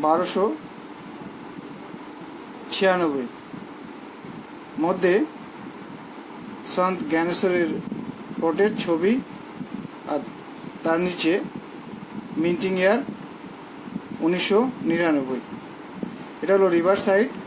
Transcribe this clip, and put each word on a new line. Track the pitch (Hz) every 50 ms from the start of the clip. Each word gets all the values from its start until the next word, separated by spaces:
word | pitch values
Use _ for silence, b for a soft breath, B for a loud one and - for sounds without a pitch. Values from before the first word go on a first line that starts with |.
| 147
বারোশো | 151 160 175 180 175 - 190 196 226 320 - - - - - - - - - - - - - - - - - - - - - - - - - - - - - - - - - - - - - - - - - - - -
ছিয়ানব্বই | - 196 190 185 180 170 156 143 135 123 117 - - - - - - - - - - - - - - - - - - - - - - - - - - - - - - 311
মধ্যে | - 190 185 185 180 180 220 311 - - - - - - - - - - - - - - - - - - - - - - - - - - - - - -
সন্ত | 180 185 185 185 175 156 151
জ্ঞানেশ্বরের | 165 160 165 175 170 - - 185 180 175 170 160 160 165 - - - - - - - - - - - -
কোটের | - 165 160 175 202 214 226 - -
ছবি | 180 165 160 175 202 240 262 - - - - - - - - - - - - - - - - - - 147
আর | 143 113 - - - - - - - - - - - -
তার | 160 165 165 180
নিচে | 180 175 - - 160 180 285 302 - - - - - - - - - - - - - - - - - - - 160
মিন্টিং | 175 175 - 196 190 190 185
ইয়ার | 185 190 214 254 285 - - - - - - - - - - - - - - - - - - - - - - - 160
উনিশশো | 165 180 175 - - 196 214 247 262 - - - 165
নিরানব্বই। | 165 170 175 165 151 143 131 127 131 117 - - - - - - - - - - - - - - - - - - - -
এটা | - 170 196
হলো | 196 196 185
রিভার | 170 170 165 185 202 196 -
সাইড, | 202 190 196 240 - - - -